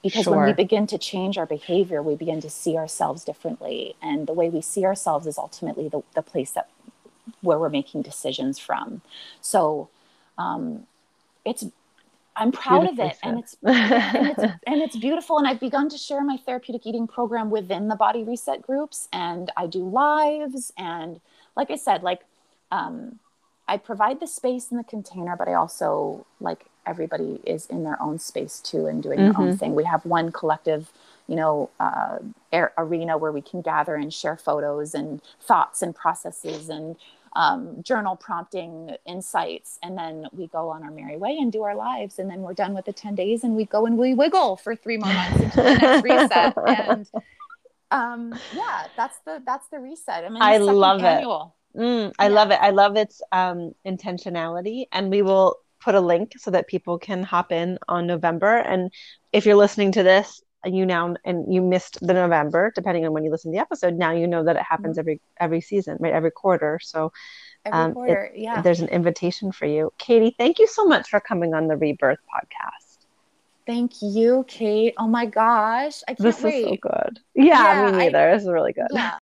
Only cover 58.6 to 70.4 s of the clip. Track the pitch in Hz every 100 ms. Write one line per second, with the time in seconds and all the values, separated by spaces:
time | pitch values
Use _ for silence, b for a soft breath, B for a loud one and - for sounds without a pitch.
58.6 | - 185 185 B B B _ - 214 202
59.6 | 202 - 202 196 185 190 214 - _ _
60.6 | 190 185 185 175 175 175 - 175 - 185
61.6 | 185 180 - - 175 180 175 165 147 165
62.6 | 208 - 190 175 160 156 156 160 165 175
63.6 | 311 - 180 170 170 170 170 170 160 170
64.6 | - 160 160 165 160 151 _ _ 175 165
65.6 | - 202 180 156 165 151 160 - 196 175
66.6 | 151 160 - 160 156 B B B B B
67.6 | 208 165 160 247 247 196 202 - 220 226
68.6 | 175 170 170 175 175 170 175 - 196 -
69.6 | 147 151 156 _ - 233 220 -